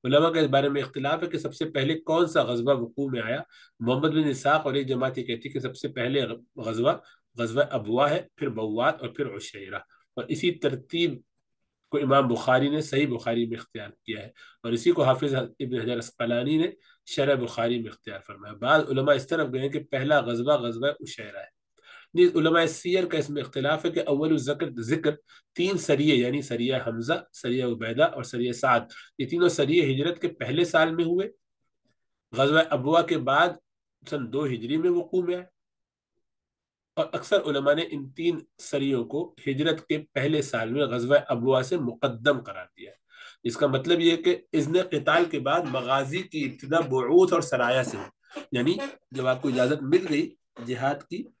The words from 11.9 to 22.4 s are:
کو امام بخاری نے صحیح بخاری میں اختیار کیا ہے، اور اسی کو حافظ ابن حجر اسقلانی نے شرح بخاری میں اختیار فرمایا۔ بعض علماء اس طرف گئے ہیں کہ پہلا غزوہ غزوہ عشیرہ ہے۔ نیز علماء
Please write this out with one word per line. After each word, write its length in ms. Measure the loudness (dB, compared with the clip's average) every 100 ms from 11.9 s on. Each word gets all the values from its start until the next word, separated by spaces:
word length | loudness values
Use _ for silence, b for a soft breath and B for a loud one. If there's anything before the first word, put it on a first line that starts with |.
کو 60 | -2
امام 300 | 4 4 4
بخاری 420 | 0 4 4 4
نے 120 | 0
صحیح 260 | 0 0 0
بخاری 380 | -2 -2 -2 -2
میں 120 | -6
اختیار 320 | -10 -12 -14 _
کیا 180 | -12 -10
ہے، 80 | -12 B B B
اور 80 | -4
اسی 200 | 0 2
کو 120 | 4
حافظ 320 | 4 4 2 -2
ابن 400 | -4 _ -6 -4
حجر 220 | -4 -6
اسقلانی 600 | -8 _ -2 0 0 2
نے 100 | 0 -4 b b -10
شرح 280 | -2 2
بخاری 480 | 2 0 -2 -2 -2
میں 100 | -6
اختیار 280 | -14 -16 -16
فرمایا۔ 340 | -16 -18 -16
بعض 280 | -6 2 2 4
علماء 240 | 0 4
اس 140 | 2 2
طرف 200 | -2 -2
گئے 80 | -2
ہیں 80 | -4
کہ 100 | -6
پہلا 400 | -4 -4 2 2
غزوہ 380 | 2 -2 0 0
غزوہ 300 | 0 -2 -2
عشیرہ 500 | -4 -12 -14 -14 -14
ہے۔ 200 | -18 _ _ _ B B B
نیز 220 | 4 6
علماء 300 | 6